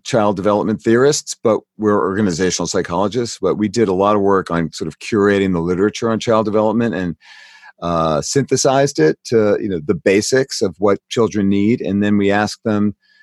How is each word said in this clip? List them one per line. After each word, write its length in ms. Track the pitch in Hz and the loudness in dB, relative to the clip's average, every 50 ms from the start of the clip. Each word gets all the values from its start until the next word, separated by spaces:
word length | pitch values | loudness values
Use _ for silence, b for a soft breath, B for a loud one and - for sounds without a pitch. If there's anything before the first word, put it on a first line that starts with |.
child 320 | - - - 117 104 104 101 | -8 -2 0 2 2 2 0
development 480 | 90 95 104 104 104 76 101 110 - | 0 0 0 0 0 0 -2 -4 -2
theorists, 540 | - 117 113 123 131 143 147 - - - - - | 0 2 2 4 4 2 2 0 -4 -10 -8 -2
but 200 | - 117 107 - - _ _ - | 0 0 0 0 -2 _ _ -4
we're 260 | 107 104 104 104 - | 0 0 2 2 0
organizational 640 | 92 95 101 110 95 85 76 92 90 85 - 87 | 0 0 0 0 0 0 0 0 0 0 -2 -4
psychologists. 720 | 85 - 95 82 - 87 90 101 101 95 127 120 113 - - | -4 -2 -4 -4 -2 -2 -2 -2 -2 -2 -4 -6 -6 -6 -4
But 140 | - 90 82 | -2 -2 0
we 140 | 98 107 104 | 0 -2 -2
did 180 | 90 120 113 | 0 0 0
a 60 | 95 | 2
lot 240 | 92 92 98 104 107 | 2 2 2 2 2
of 60 | 104 | 2
work 280 | 98 98 98 95 87 - | 2 2 2 2 0 -2
on 220 | 85 85 82 76 | -2 -2 -2 -4
sort 160 | - - 92 80 | -6 -8 -10 -10
of 100 | - - | -10 -12
curating 540 | - - - 104 101 101 101 98 98 95 | -8 -2 0 2 4 4 4 2 2 0
the 80 | 92 85 | 0 -2
literature 500 | 82 87 90 85 98 107 - - 120 113 | -2 -2 0 0 0 0 0 -2 -4 -2
on 80 | 113 107 | -2 -2
child 260 | - 120 113 110 110 | 0 0 0 2 0
development 520 | 107 101 107 107 110 104 117 117 117 78 | 0 0 0 0 0 0 0 -2 -2 -2
and, 180 | 90 92 87 78 - B B B B B B B B B B B B | -4 -4 -6 -6 -10 B B B B B B B B B B B B
uh, 420 | 85 85 85 82 80 80 78 73 | -6 -2 -2 0 0 0 0 -2
synthesized 760 | 69 - - 143 127 - 135 131 - 139 131 135 139 143 - - | -2 -2 -2 -2 -2 0 0 0 2 2 2 2 2 0 0 0
it 220 | 156 156 - - - | 0 0 0 -2 -4
to, 300 | - 120 113 107 104 101 - | -2 0 2 2 2 0 0
you 80 | - - | -2 -4
know, 120 | 95 82 76 | -6 -4 -4
the 100 | - 98 | -4 -4
basics 640 | 76 - 101 95 104 104 - 135 131 135 - - - | 0 2 2 2 2 2 2 0 0 0 0 -4 -4
of 140 | 110 95 82 - | -4 -4 -4 -2
what 200 | 101 101 101 - _ - | 0 0 0 0 _ -6
children 380 | - - 113 101 - 107 98 98 | -2 -2 -2 0 0 -2 0 0
need. 320 | 98 101 101 107 120 - | 0 2 2 2 0 0
And 220 | - 80 98 101 | -2 -2 -2 0
then 160 | 104 104 104 101 | 0 2 2 2
we 140 | 98 98 | 2 2
ask 280 | 101 104 107 104 - - - | 2 2 0 -2 -4 -6 -4
them 320 | 113 104 104 104 104 98 _ b b b b | -2 0 0 0 -2 -4 _ b b b b